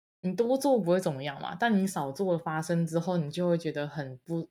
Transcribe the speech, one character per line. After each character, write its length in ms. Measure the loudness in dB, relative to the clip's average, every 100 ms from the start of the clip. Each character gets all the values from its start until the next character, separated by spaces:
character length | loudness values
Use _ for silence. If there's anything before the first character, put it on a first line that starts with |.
| _ _
你 100 | -4
多 240 | 0 2 2
做 240 | 4 4
不 100 | 4
会 80 | 2
怎 140 | 2
么 100 | -2
样 160 | -6 -6
嘛， 160 | -6
但 220 | 0 2 4
你 100 | 2
少 240 | -2 -4
做 280 | -2 0 0
发 240 | 0 -4
生 240 | 0 0 2
之 120 | 0
后， 200 | 0 -2
你 120 | -2
就 160 | 0 2
会 120 | 2
觉 120 | 0
得 160 | -4 -4
很 300 | -6 -8 -10
不 240 | -6 -6 -6